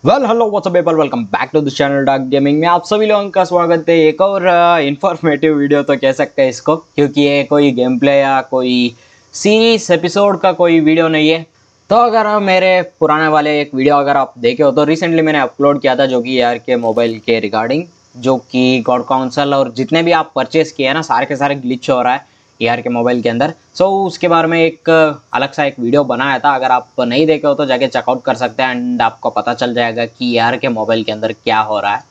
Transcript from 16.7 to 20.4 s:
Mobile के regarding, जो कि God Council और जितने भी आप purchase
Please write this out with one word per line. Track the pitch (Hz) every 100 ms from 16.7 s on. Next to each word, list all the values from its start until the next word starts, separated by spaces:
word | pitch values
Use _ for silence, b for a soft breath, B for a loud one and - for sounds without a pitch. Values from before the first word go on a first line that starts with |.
| 123
Mobile | 117 113 117 113
के | 113 113 104
regarding, | 110 117 143 175 _ _ 123
जो | 123 127
कि | - 127 127 127
God | 113 123 120
Council | 131 127 127 143
और | 139 127
जितने | 117 127 160
भी | 170
आप | 165 156
purchase | -